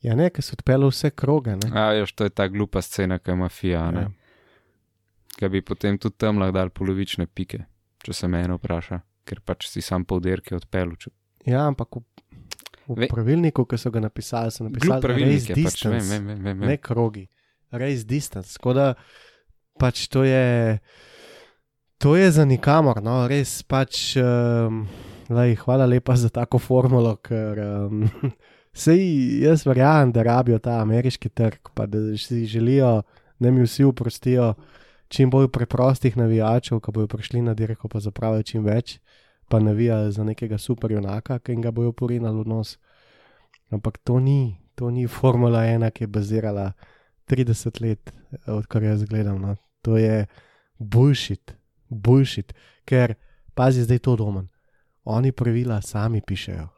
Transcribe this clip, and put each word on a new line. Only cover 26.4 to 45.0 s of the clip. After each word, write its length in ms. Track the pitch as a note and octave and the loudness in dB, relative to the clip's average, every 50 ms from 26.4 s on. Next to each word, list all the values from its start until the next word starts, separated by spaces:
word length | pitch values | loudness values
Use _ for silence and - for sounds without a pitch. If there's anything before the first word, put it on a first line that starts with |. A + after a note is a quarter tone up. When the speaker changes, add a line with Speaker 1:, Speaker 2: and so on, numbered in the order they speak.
| A#2+ - - B2 | -4 0 0 -2
Speaker 1:
formulo, 560 | - - C3 B2+ B2+ B2+ B2+ B2 A#2 A2+ G#2+ G#2 | 0 2 2 4 4 4 4 4 4 2 0 -4
ker, 420 | _ - A#2+ A2 A2 G#2+ G#2 G#2 | _ -6 -4 -4 -4 -4 -4 -4
ehm, 480 | G#2 G2+ G2+ G2+ G2+ G2+ G#2+ G#2+ G#2+ A2 - - - C3+ | -4 -4 -4 -4 -4 -4 -2 0 -2 -2 -2 -2 -6 -6
<laughs> 200 | - _ _ _ _ _ _ _ _ | -6 _ _ _ _ _ _ _ _
Sej 260 | - - D#3 D#3+ F#3 G3 F#3 E3 C#3 B2+ A#2+ A2+ A2+ | -2 2 4 4 4 4 2 2 2 0 0 0 2
jaz 240 | C3 D3 E3 D#3 - | 4 4 4 4 4
verjamem, 480 | C#3+ C3 B2 C3 C#3+ D#3 D#3 C#3+ B2+ | 2 4 4 6 6 6 6 4 4
da 120 | A#2 A#2 A2+ | 4 2 2
rabijo 340 | A#2 A#2 B2 B2+ B2 A#2 A2 | 4 4 2 4 4 2 2
ta 200 | - B2 A#2 A#2 | 2 -2 -2 0
ameriški 520 | A2 G#2+ A2 A#2 B2 B2+ B2 - - A2+ | 0 2 2 2 2 0 -2 -4 -8 -10
trg, 400 | _ - A#2 A2 G#2+ - _ - | _ 0 0 0 -2 -4 _ -14
pa 140 | _ - G#2+ | _ -6 -6
da 120 | G#2 G2+ G#2+ G#2+ G#2+ G#2+ | -4 -2 -4 -2 -4 -4
si 300 | G#2 - - B2+ A#2 A2+ | -6 -6 -6 -4 -4 -4
želijo, 560 | A2 G#2+ A2+ A2+ A#2+ C3 C#3 C3+ B2 A#2 A2 G2+ _ _ - _ _ _ _ | -2 -2 0 2 2 4 4 4 4 4 2 0 _ _ -20 _ _ _ _
da 100 | A#2+ B2 | 2 4
mi 100 | B2+ B2+ | 4 4
vsi 220 | B2 A#2+ - - C#3 | 4 2 4 4 4
oprostijo 680 | C#3 B2+ A#2+ A#2+ A2+ - - - B2+ B2 B2+ A#2+ A#2 G#2 - - _ - - - _ _ _ _ _ | 4 4 2 -4 -6 -6 -4 -2 0 2 2 2 2 0 -2 -8 _ -20 -20 -20 _ _ _ _ _
čim 220 | - - C3+ C3 | 2 4 4 4
bolj 180 | B2 C3+ C3+ B2+ | 6 4 4 4
preprostih 680 | - A#2+ A#2+ - - B2 B2+ C3 C3+ - - C3 G#2+ | 2 -2 -4 -2 0 2 2 2 2 2 2 0 2
navijačev, 640 | B2 A#2+ A2+ A2+ A2+ A2 A2 A2+ B2 - - B2 A2+ | 2 2 2 2 2 2 2 2 0 0 -2 -4 -4
ki 120 | - - | -4 -4
bojo 160 | G#2+ A2 G#2+ G2+ | -4 -4 -4 -4
prišli 340 | - G#2 G#2 - - A#2+ | -4 -8 -10 -4 -4 -2
na 120 | A#2+ A#2+ A2+ | 0 0 -2
dirko 340 | G#2+ A2 A2 A2+ - - G#2+ | -2 -2 -4 -4 -8 -10 -8
pa 120 | - A2 | -8 -6
zapravili 440 | G2+ G#2 G2 - A2+ A2 A2 A2 G#2+ | -6 -6 -6 -4 -2 -2 0 -2 -2
čim 200 | - - A2+ G#2+ | -2 -4 -2 0
več, 320 | G#2 G#2 A#2 B2 - - - _ _ _ _ _ _ _ _ _ | 0 0 0 -2 -4 -12 -20 _ _ _ _ _ _ _ _ _
pa 160 | _ - A2+ | _ 2 2
navija 400 | G#2+ G#2+ G#2+ G#2 A#2 A#2 A2+ G#2+ G#2+ G#2+ | 4 4 2 2 2 2 2 0 0 -2
za 160 | G2+ G2+ G#2+ | -2 -2 -4
nekega 340 | G#2+ A2 - - A2 G#2+ G#2 | -4 -4 -6 -6 -6 -6 -6
super 340 | - - B2 A2+ - A2+ | -4 -4 -6 -4 -2 -4
junaka, 460 | A2 G#2 G2+ G2 G2 G#2+ A2+ - C3+ B2 | -2 -2 -4 -4 -6 -8 -6 -6 -8 -8
ki 140 | _ - | _ -6
jim 100 | A#2+ A#2 | -6 -4
ga 100 | A#2 A#2 | -4 -4
bojo 200 | A2+ A#2 A#2 A#2+ A#2 | -2 -2 -2 -2 -2
porinali 460 | - B2 A#2+ A#2+ A#2+ A#2 A2+ A2 A2 | -2 -4 -2 -2 -2 -2 -2 -4 -4
v 80 | A2 A2 | -4 -4
nos. 300 | A2+ A2+ A2 - - _ _ _ _ _ _ _ _ _ _ _ _ _ _ _ _ _ _ _ | -4 -4 -4 -6 -10 _ _ _ _ _ _ _ _ _ _ _ _ _ _ _ _ _ _ _
Ampak 260 | - G2+ - A2 G#2+ - | -8 -4 -4 -6 -8 -6
to 180 | _ - B2 B2+ | _ 0 0 2
ni, 220 | B2+ C3+ C#3 C#3 C3 A#2+ F#2+ - _ _ | 2 2 2 2 0 -2 -4 -10 _ _
to 180 | _ - B2 A#2+ | _ -8 -6 -4
ni 160 | B2 B2+ | -2 -2